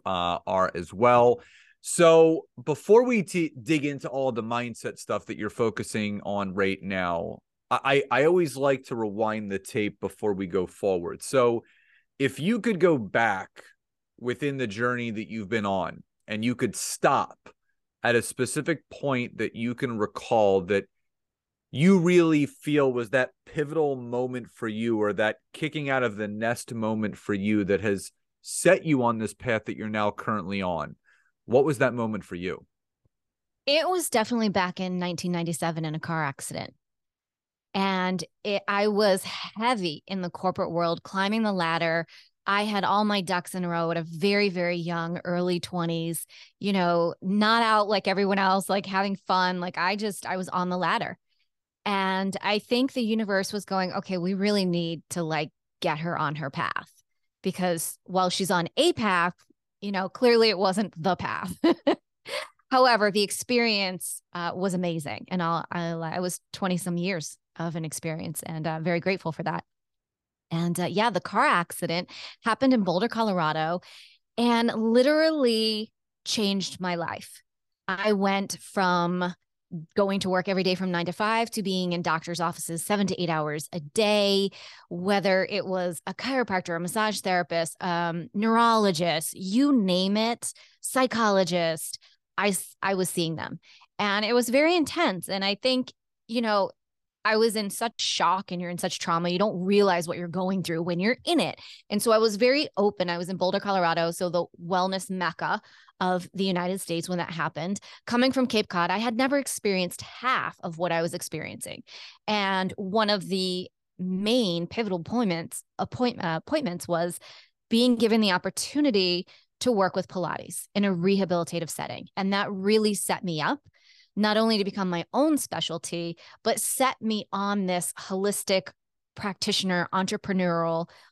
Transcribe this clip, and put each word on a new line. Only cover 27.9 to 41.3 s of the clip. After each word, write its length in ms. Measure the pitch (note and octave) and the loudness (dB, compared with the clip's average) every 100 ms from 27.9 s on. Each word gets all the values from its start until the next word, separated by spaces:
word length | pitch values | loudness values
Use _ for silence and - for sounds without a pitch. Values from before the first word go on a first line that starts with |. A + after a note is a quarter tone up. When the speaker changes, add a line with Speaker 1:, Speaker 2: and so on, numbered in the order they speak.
| G2 - _ _ _ | -2 -6 _ _ _
Speaker 1:
set 420 | - - E3+ F#3+ | -12 0 4 4
you 180 | D#3+ C3+ | 2 2
on 160 | A#2 A2+ | 2 0
this 160 | G#2+ | -4
path 300 | - B2+ A2 - | -6 -2 -2 -2
that 120 | - | -8
you're 100 | A2 | -6
now 240 | G#2+ G#2 | -2 -2
currently 500 | - - G#2+ F2 G2 | -2 -4 -4 -4 -4
on, 360 | F#2 E2 D2 - _ _ _ _ - | -2 -4 -6 -12 _ _ _ _ 0
what 200 | B2 C#3+ | 2 2
was 140 | A#2+ | 2
that 160 | C3 A#2+ | 0 0
moment 280 | A2+ G#2 | -4 -4
for 120 | - F2 | -8 -8
you? 280 | F2+ D2+ - _ _ _ _ _ _ _ _ _ - | -6 -8 -12 _ _ _ _ _ _ _ _ _ 0
Speaker 2:
It 240 | D4+ E4 | 0 2
was 200 | F#4 - | 0 0
definitely 400 | A#3 G#3+ A#3+ G#3+ | 0 0 0 2
back 300 | F#3+ F3+ F#3 | 2 0 -2
in 200 | F#3 F3+ | -4 -2
nineteen 320 | F3+ E3+ F3+ | -4 -4 -4
ninety-seven 520 | F3 E3+ D#3+ E3 D#3+ | -2 -4 -2 -4 -2
in 120 | D#3+ D#3 | -4 -6
a 40 | |
car 240 | - D#3+ | -4 -2
accident. 520 | D3 - - F#2 - _ _ _ _ _ _ _ _ _ _ | -4 -6 -10 -10 -12 _ _ _ _ _ _ _ _ _ _
And 500 | G3 G3 F#3 F#3 F#3 - _ | -2 0 0 0 -2 -6 _
it, 200 | G#3 G3+ - | -4 -4 0
I 200 | G3+ G#3+ | 0 2
was 360 | G3+ G#3+ F#3+ | 4 4 4
heavy 800 | - - - G3+ A#3 A#3 F3 D3 - | -2 -12 -12 -2 0 0 -2 -6 -8
in 160 | F#3+ | -6
the 80 | F3 | -6
corporate 420 | - F#3 F#3 E3+ | -4 -4 -2 -2
world, 300 | E3+ E3+ E3+ | 0 0 -2
climbing 400 | - F#3+ G3 | -4 -2 0